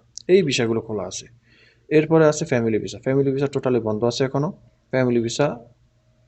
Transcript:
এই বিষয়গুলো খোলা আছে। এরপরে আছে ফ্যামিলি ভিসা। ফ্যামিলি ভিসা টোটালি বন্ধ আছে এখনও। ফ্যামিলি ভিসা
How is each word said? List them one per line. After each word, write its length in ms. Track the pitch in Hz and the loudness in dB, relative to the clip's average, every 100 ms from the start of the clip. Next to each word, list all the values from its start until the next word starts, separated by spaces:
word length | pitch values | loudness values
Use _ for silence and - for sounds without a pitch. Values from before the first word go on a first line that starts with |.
| _ - - | _ -12 2
এই 80 | 196 156 | 2 2
বিষয়গুলো 300 | 123 113 113 - | 0 0 -2 -4
খোলা 160 | 104 92 | -8 -8
আছে। 140 | - - - _ _ _ _ - | -10 -16 -20 _ _ _ _ 0
এরপরে 340 | 151 151 160 156 | 0 4 6 6
আছে 120 | 151 160 | 4 0
ফ্যামিলি 260 | 123 113 107 | 0 2 -2
ভিসা। 140 | 95 101 131 | -4 -8 -2
ফ্যামিলি 240 | 135 139 135 | 0 0 0
ভিসা 120 | 139 | -2
টোটালি 320 | 135 131 123 110 | -2 0 0 0
বন্ধ 140 | 107 120 | -2 -2
আছে 100 | 120 135 | 0 -2
এখনও। 200 | 139 151 - - _ - | -2 -4 -6 -20 _ -6
ফ্যামিলি 260 | 131 127 120 117 | -2 0 0 -2
ভিসা 220 | - 147 - - _ _ _ _ _ | -2 -2 -2 -16 _ _ _ _ _